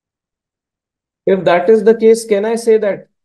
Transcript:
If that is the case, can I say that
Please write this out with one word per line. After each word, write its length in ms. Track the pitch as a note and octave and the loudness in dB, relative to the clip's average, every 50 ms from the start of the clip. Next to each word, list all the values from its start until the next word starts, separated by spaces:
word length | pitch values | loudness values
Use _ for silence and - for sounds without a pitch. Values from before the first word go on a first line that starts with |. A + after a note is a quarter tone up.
| _ _ _ _ _ _ _ _ _ _ _ _ _ _ _ _ _ _ _ _ _ _ _ _ _ | _ _ _ _ _ _ _ _ _ _ _ _ _ _ _ _ _ _ _ _ _ _ _ _ _
If 180 | F3+ G3 F#3 E3 | -4 -4 -2 0
that 260 | F3 E3+ F3+ - A3 | 0 0 0 2 2
is 140 | A3 A3 G3 | 0 2 2
the 100 | A3 A3 | 2 0
case, 320 | A3 A3 A3 A3+ A3+ A3+ | 2 2 2 2 2 0
can 180 | - G#3 G3 G#3 | -2 -4 -2 -2
I 100 | A3+ A#3 | -2 -4
say 200 | A3 A3 A#3 A3 G#3+ | -4 0 0 0 0
that 300 | G#3+ G3+ F#3+ - - _ _ _ _ | 0 -2 -6 -6 -10 _ _ _ _